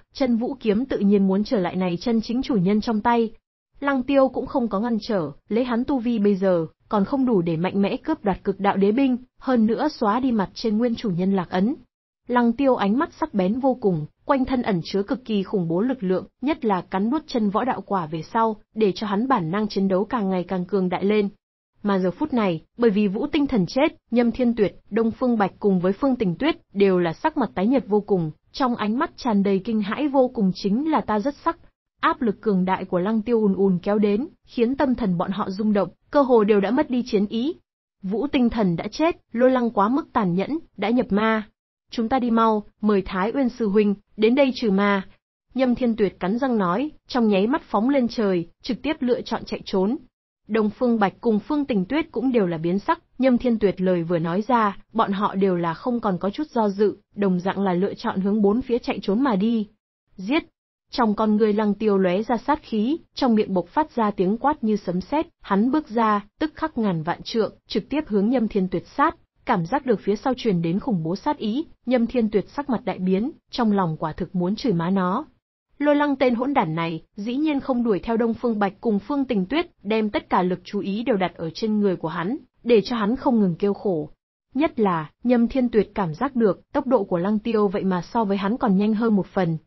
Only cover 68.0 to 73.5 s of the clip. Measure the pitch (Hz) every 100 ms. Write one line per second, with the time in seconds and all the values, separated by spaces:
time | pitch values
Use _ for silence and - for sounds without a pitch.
68 | 302 208 208 254 220 202 185 175 - -
69 | 311 - _ _ - 202 165 403 247 196
70 | 196 214 269 247 226 170 165 196 269 185
71 | 160 196 294 294 208 254 - - 240 254
72 | 233 247 214 196 - - 277 226 190 180
73 | 185 190 262 - _